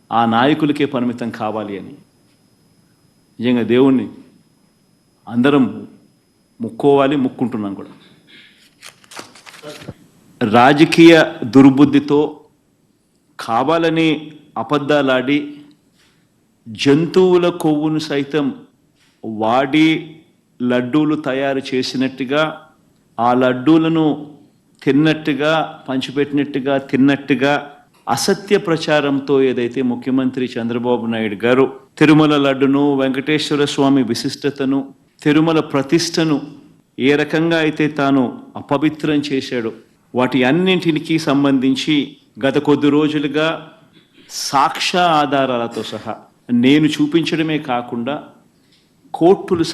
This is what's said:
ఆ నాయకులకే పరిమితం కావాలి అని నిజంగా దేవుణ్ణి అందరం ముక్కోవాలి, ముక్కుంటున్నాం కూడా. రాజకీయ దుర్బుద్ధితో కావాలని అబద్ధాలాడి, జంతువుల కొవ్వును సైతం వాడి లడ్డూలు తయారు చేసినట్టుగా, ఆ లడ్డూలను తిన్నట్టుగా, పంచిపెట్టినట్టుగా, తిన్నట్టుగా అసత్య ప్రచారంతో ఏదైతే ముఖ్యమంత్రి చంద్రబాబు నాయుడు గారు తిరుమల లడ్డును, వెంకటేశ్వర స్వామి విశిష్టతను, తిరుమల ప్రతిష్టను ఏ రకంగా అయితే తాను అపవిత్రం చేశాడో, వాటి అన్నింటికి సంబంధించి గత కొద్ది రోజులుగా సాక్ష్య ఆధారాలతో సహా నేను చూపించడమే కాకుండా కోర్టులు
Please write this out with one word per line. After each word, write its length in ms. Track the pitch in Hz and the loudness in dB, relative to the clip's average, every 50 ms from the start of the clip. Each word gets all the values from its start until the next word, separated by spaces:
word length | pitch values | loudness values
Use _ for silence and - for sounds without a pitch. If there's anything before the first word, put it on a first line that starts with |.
| _ _ 107 113 | _ _ 0 0
ఆ 20 | 117 113 113 | 0 2 2
నాయకులకే 500 | 117 123 143 151 151 156 147 143 147 147 139 - | 2 2 2 2 0 0 -2 0 -2 -2 -2 -2
పరిమితం 340 | 123 123 123 120 123 123 113 - - | -4 -4 -4 -4 -6 -8 -10 -8 -8
కావాలి 320 | 117 107 104 110 104 98 98 92 | -8 -6 -6 -6 -8 -8 -10 -12
అని 120 | 90 95 95 - - _ _ _ _ _ _ _ _ _ _ _ _ _ _ _ _ _ _ _ _ _ _ _ _ _ _ - | -12 -16 -20 -20 -20 _ _ _ _ _ _ _ _ _ _ _ _ _ _ _ _ _ _ _ _ _ _ _ _ _ _ -6
నిజంగా 240 | 113 123 127 120 113 101 120 | -2 0 0 0 0 2 2
దేవుణ్ణి 340 | 123 135 135 135 123 104 - - - - - _ _ _ _ _ _ _ _ _ _ _ _ _ _ _ _ _ _ _ - 220 | 4 4 4 4 2 -2 -6 -10 -18 -20 -20 _ _ _ _ _ _ _ _ _ _ _ _ _ _ _ _ _ _ _ -6 -2
అందరం 300 | 233 247 285 320 285 254 208 214 214 - - - - _ _ _ _ _ _ _ _ _ _ _ - 117 | 0 2 4 4 4 2 0 -2 -8 -14 -16 -20 -20 _ _ _ _ _ _ _ _ _ _ _ -12 -12
ముక్కోవాలి, 520 | 110 - - - 143 143 139 139 135 147 147 127 | -10 -8 0 2 2 4 4 4 2 0 0 -2
ముక్కుంటున్నాం 500 | 131 - - 131 113 113 110 104 98 98 101 | -2 -2 -4 -6 -6 -4 -6 -8 -8 -8 -10
కూడా. 120 | 98 - - - - - - _ _ _ - - - - _ _ _ _ _ _ - - - _ _ _ - - - - - - - - - - - 151 - - - - - - - _ _ _ _ _ _ _ | -14 -18 -20 -20 -20 -20 -20 _ _ _ -20 -20 -20 -20 _ _ _ _ _ _ -20 -20 -20 _ _ _ -20 -20 -20 -20 -20 -20 -20 -20 -20 -20 -18 -18 -18 -16 -16 -18 -18 -18 -20 _ _ _ _ _ _ _
రాజకీయ 720 | 123 107 101 120 120 135 151 147 165 160 - - 165 165 170 160 151 - - - - 120 101 | -2 2 4 6 6 6 6 6 4 4 6 8 10 10 10 8 6 2 -2 -6 -8 4 6
దుర్బుద్ధితో 680 | 135 135 139 131 131 147 143 - 143 139 143 143 147 151 147 - - - _ _ _ _ _ _ _ _ _ _ _ _ _ _ _ _ _ _ - | 8 8 8 8 6 4 4 4 2 0 2 0 0 0 -2 -6 -12 -20 _ _ _ _ _ _ _ _ _ _ _ _ _ _ _ _ _ _ -16
కావాలని 720 | - - 113 117 131 139 165 165 165 165 160 165 160 160 156 151 - - - - - _ _ 113 | -8 -4 -2 0 0 0 0 2 0 0 0 2 0 0 0 -2 -6 -12 -20 -20 -20 _ _ -10
అబద్ధాలాడి, 800 | 113 - 147 143 139 139 151 147 139 135 131 127 123 127 143 147 - - - - - - _ _ _ _ _ _ _ _ _ _ _ _ _ _ _ _ _ _ _ 117 | -6 -4 -4 -2 0 0 0 2 2 2 0 0 0 0 -2 -2 -2 -6 -12 -18 -20 -20 _ _ _ _ _ _ _ _ _ _ _ _ _ _ _ _ _ _ _ -18
జంతువుల 800 | 110 101 - 139 139 151 170 170 - 185 185 185 180 180 175 175 175 175 - | -12 -2 2 2 2 2 2 0 2 2 4 4 4 2 2 0 -2 -2 -2
కొవ్వును 380 | 160 151 147 151 156 156 156 156 - | -2 0 0 -2 -2 -2 -4 -4 -4
సైతం 360 | 147 139 139 143 - 156 143 131 95 - - _ _ _ _ _ _ _ _ _ _ _ - | -4 -4 -4 -4 -4 -4 -4 -4 -6 -8 -14 _ _ _ _ _ _ _ _ _ _ _ -14
వాడి 640 | 110 110 104 110 110 117 131 139 135 135 156 156 160 160 - - - - - - _ _ _ _ _ _ _ | -12 -6 -4 -2 0 2 0 0 0 2 2 2 2 2 -2 -4 -10 -18 -20 -20 _ _ _ _ _ _ _
లడ్డూలు 560 | 127 123 123 123 123 123 127 151 151 151 151 151 151 139 | -2 0 0 0 -2 -2 -2 0 0 0 -2 -2 -4 -4
తయారు 340 | 131 135 139 139 139 135 127 - | -4 -4 -2 -2 -4 -4 -6 -4
చేసినట్టుగా, 720 | 135 127 123 - - 131 131 131 131 127 139 123 139 151 156 - - - - - _ _ _ _ _ _ _ _ _ - | -4 -4 -4 -4 -4 -4 -4 -4 -4 -8 -6 -2 -2 0 0 -2 -4 -10 -18 -20 _ _ _ _ _ _ _ _ _ -2
ఆ 120 | 117 120 123 127 131 | 0 2 2 2 2
లడ్డూలను 640 | 127 127 127 127 147 160 165 160 165 165 160 160 151 143 - - - - - - _ _ _ _ _ _ _ - | 2 0 0 2 2 4 4 4 2 0 0 0 0 -2 -4 -8 -14 -20 -20 -20 _ _ _ _ _ _ _ -2
తిన్నట్టుగా, 680 | 147 135 143 156 160 151 156 156 156 147 127 147 151 160 160 147 151 - - - - | 0 2 2 2 2 0 0 -2 -4 -4 -2 0 0 0 0 -2 -4 -8 -14 -10 -8
పంచిపెట్టినట్టుగా, 880 | 131 131 127 - 123 143 143 139 135 143 139 139 - 143 123 139 139 135 135 - | -6 -6 -6 -6 -4 -4 -4 -2 -2 -2 -4 -2 -4 -6 -4 -2 -2 -2 -2 -2
తిన్నట్టుగా 600 | - 127 131 139 139 135 143 - 143 120 131 143 143 139 - - - - _ _ _ _ _ - 113 | 0 2 2 2 2 0 -2 -2 -2 0 2 0 0 -2 -4 -8 -16 -20 _ _ _ _ _ -6 -4
అసత్య 400 | 120 - - 196 - - - 208 196 - 180 | -2 -2 -2 -2 -2 0 0 -2 0 0 -2
ప్రచారంతో 680 | 165 156 - - 151 151 143 143 143 139 139 147 143 135 135 131 | -4 -2 0 0 0 0 0 0 -2 -2 -2 0 2 2 2 2
ఏదైతే 300 | 123 123 120 117 120 139 131 123 | 0 -2 -4 -4 -4 -2 -2 -2
ముఖ్యమంత్రి 540 | 120 123 123 135 127 135 131 127 123 135 127 120 - | -4 -4 -4 -2 -2 0 -2 -2 -4 -4 -6 -6 -6
చంద్రబాబు 500 | 123 113 117 117 120 117 123 123 117 110 113 117 | -6 -6 -4 -4 -4 -2 0 -2 -2 -2 -4 -4
నాయుడు 240 | 113 110 107 104 95 107 | -4 -4 -4 -4 -2 0
గారు 200 | 120 127 127 135 127 - - - _ _ - | 2 4 4 2 2 0 -8 -18 _ _ 2
తిరుమల 360 | 156 147 151 151 156 147 151 143 139 | 4 6 6 6 4 4 2 2 2
లడ్డును, 380 | 139 135 131 135 135 139 139 143 147 139 135 | 0 0 2 0 2 2 2 2 0 0 0
వెంకటేశ్వర 640 | 135 135 131 135 131 147 151 147 147 - 156 143 147 139 - | 0 -2 -2 -4 -4 -2 -2 -2 -2 -2 -2 -2 -2 -2 0
స్వామి 300 | - 139 139 143 139 127 107 | 0 2 2 2 2 2 0
విశిష్టతను, 680 | 117 - - 139 - - - 143 131 - 139 131 139 139 135 139 - _ _ _ _ _ - | -2 -4 -4 -6 -8 -6 -6 -6 -4 -4 -4 -2 -2 -4 -4 -8 -14 _ _ _ _ _ -2
తిరుమల 360 | 151 147 156 156 165 160 156 151 156 | 2 2 4 2 2 2 0 -2 0
ప్రతిష్టను 680 | - 139 131 139 - 165 160 170 - - 160 160 147 131 - - - - - - - _ _ _ _ - 120 135 | -2 -4 0 0 0 0 0 -2 -2 -2 -2 0 -2 -2 -4 -10 -16 -20 -20 -20 -20 _ _ _ _ -2 0 0
ఏ 40 | 143 147 | 2 2
రకంగా 360 | 151 147 165 156 160 170 165 165 156 | 0 -2 -2 -2 0 0 0 0 0
అయితే 200 | 156 151 156 156 147 151 - | 0 0 -2 -2 -2 -2 -2
తాను 240 | 143 139 139 139 127 113 - - - - - 107 | 0 0 2 0 0 -2 -4 -10 -16 -18 -18 -18
అపవిత్రం 600 | - - 143 139 147 156 151 - - 151 151 147 143 147 | -6 -4 -2 0 0 -2 -2 -4 -4 -2 -2 -2 -2 -2
చేశాడో, 420 | 143 135 127 - 131 123 113 113 101 - - _ _ _ _ _ - | -4 -6 -6 -6 -6 -6 -6 -6 -8 -10 -18 _ _ _ _ _ -2
వాటి 260 | 120 127 127 131 131 127 127 | -2 -2 0 0 0 2 2
అన్నింటికి 640 | 143 170 185 190 185 180 - 170 156 160 - - 165 156 156 156 | 2 2 2 0 0 0 0 -2 -2 -2 -2 -2 -4 -2 0 0
సంబంధించి 680 | 139 143 143 139 135 135 120 135 131 127 - - 156 147 135 - - - _ _ _ 107 117 | 0 2 2 2 2 2 2 0 -2 -2 -2 -2 -2 -2 -2 -4 -10 -18 _ _ _ -4 -4
గత 140 | 135 135 147 147 147 | -2 0 0 2 2
కొద్ది 220 | 143 147 147 147 143 | 2 2 2 2 2
రోజులుగా 520 | 151 151 147 151 156 143 151 131 151 156 160 160 156 - - - _ _ _ _ _ _ _ _ - - - - - - - | 2 2 0 -2 -2 -4 -4 -2 -2 -2 -2 -4 -6 -10 -18 -20 _ _ _ _ _ _ _ _ -20 -20 -16 -12 -12 -8 -2
సాక్ష్య 540 | - 135 139 160 165 - - - - 180 180 175 160 151 | 0 0 0 0 0 -4 -4 -2 0 0 2 2 2 2
ఆధారాలతో 600 | 147 139 139 139 135 127 127 120 117 113 - 113 107 - | 2 0 0 0 0 0 -2 -2 -4 -4 -6 -8 -8 -8
సహా 220 | - 107 - 113 107 - - _ _ _ _ - 123 120 120 | -10 -10 -10 -12 -12 -12 -16 _ _ _ _ -2 0 2 4
నేను 220 | 131 143 156 156 151 156 | 4 4 4 4 2 0
చూపించడమే 640 | - 147 147 160 170 156 - 170 156 160 160 156 147 151 143 | 0 -2 0 0 0 0 0 -2 -4 -2 -4 -4 -6 -4 -4
కాకుండా 440 | 123 120 123 123 131 117 117 127 143 151 - - - _ _ _ _ _ _ _ _ _ _ _ _ _ _ _ - - | -6 -6 -6 -6 -8 -8 -6 -6 -8 -8 -10 -16 -20 _ _ _ _ _ _ _ _ _ _ _ _ _ _ _ -4 2
కోర్టులు 460 | 160 170 196 196 - - 190 170 165 151 | 4 4 4 2 0 -2 -2 -2 -2 -2